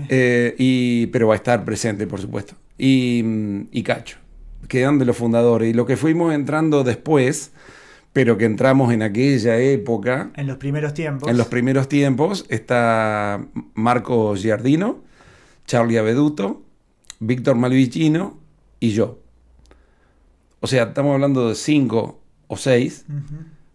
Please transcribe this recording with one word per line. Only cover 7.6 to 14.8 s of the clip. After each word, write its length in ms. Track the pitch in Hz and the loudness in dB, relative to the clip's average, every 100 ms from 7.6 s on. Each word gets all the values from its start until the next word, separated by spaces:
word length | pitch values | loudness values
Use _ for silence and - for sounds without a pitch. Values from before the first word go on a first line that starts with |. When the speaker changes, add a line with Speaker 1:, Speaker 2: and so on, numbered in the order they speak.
| - - - - _ | -20 -20 -20 -20 _
Speaker 1:
pero 240 | 143 117 101 | 0 2 4
que 80 | 113 | 2
entramos 460 | 104 135 135 120 | 2 4 4 4
en 120 | 113 | 2
aquella 560 | 107 104 139 135 113 113 | 0 0 2 2 2 2
época. 720 | 135 131 104 113 113 131 95 - | 2 0 0 -2 -2 -4 -6 -8
Speaker 2:
En 120 | 139 | -8
los 100 | 131 | -6
primeros 360 | 139 147 151 147 | -6 -4 -4 -6
tiempos. 340 | 156 135 143 | -6 -6 -2
Speaker 1:
En 80 | 120 | 0
los 100 | 113 | 0
primeros 400 | 123 123 135 131 | 0 0 0 0
tiempos 560 | 143 139 123 165 190 - | 0 2 0 0 -2 -6
está 960 | 113 - 123 117 113 110 107 104 101 - - - - | -8 -2 0 2 2 0 -2 -4 -6 -8 -14 -12 -2
Marco 600 | 117 120 107 120 107 101 | 0 0 0 0 0 0
Giardino, 640 | 110 104 123 165 | -2 0 0 0